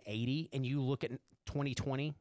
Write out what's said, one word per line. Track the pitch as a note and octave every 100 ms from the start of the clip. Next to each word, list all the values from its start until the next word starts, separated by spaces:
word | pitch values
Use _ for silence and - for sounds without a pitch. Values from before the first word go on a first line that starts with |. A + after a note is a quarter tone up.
| -
eighty | A2 A#2+ C#3+ D#3+
and | B2+ B2+
you | C#3+
look | C3 C#3
at | A2+ C3 - - -
twenty | D3 C#3+ B2
twenty, | C#3 C3+ D3+ D3